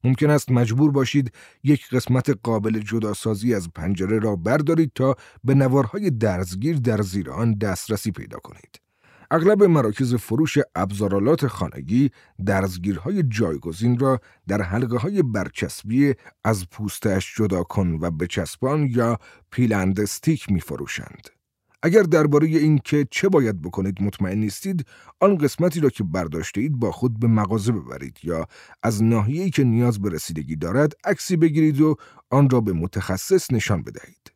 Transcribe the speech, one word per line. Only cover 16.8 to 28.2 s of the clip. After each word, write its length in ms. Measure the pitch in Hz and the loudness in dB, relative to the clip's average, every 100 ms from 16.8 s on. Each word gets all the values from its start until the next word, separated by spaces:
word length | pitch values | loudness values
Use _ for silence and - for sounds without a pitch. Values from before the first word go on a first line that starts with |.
| 107 - 110 95 - - | -8 -4 -2 -2 -4 -2
جدا 260 | 107 90 | 0 0
کن 360 | 87 - 92 80 | -2 -2 -2 0
و 100 | 87 | -4
بچسبان 800 | 78 87 - 82 - 131 151 143 | -4 -4 -4 -6 -4 -2 0 0
یا 280 | 120 117 113 - - _ | 0 0 -2 -6 -20 _
پیل 220 | - 123 | -2 0
اند 280 | 104 95 95 | 2 0 0
استیک 520 | 107 - - 160 - | -2 -2 -2 -2 0
می‌فروشند. 760 | 92 - 65 69 - - - - _ _ _ _ _ | -4 -2 -10 -8 -10 -12 -18 -20 _ _ _ _ _
اگر 200 | 165 202 | 2 4
درباره 560 | 185 160 151 147 160 156 | 6 4 4 4 4 2
این 200 | 151 147 | 4 2
که 280 | - 147 143 | 2 -2 -2
چه 180 | - 196 | 0 2
باید 340 | 190 120 95 | 2 2 -2
بکنید 400 | 80 92 95 95 | -6 -4 -4 -2
مطمئن 360 | 101 - 95 98 | -4 -2 -4 -2
نیستید، 480 | 107 - 196 185 - - - - | -4 -4 -6 -4 -6 -14 -20 0
آن 180 | 196 190 | 2 4
قسمتی 420 | 147 - 175 160 | 0 2 -2 2
را 80 | 147 | 0
که 160 | - | 0
برداشته 560 | 98 87 85 80 78 - | -4 -2 -4 -4 -6 -4
اید 120 | 135 | -2
با 200 | 135 117 | 0 -2
خود 280 | - 127 110 | 0 -2 0
به 60 | 117 | 2
مغازه 460 | 110 101 110 104 | 2 2 -2 -2
ببرید 460 | 110 62 67 67 - | -4 -6 -12 -12 -12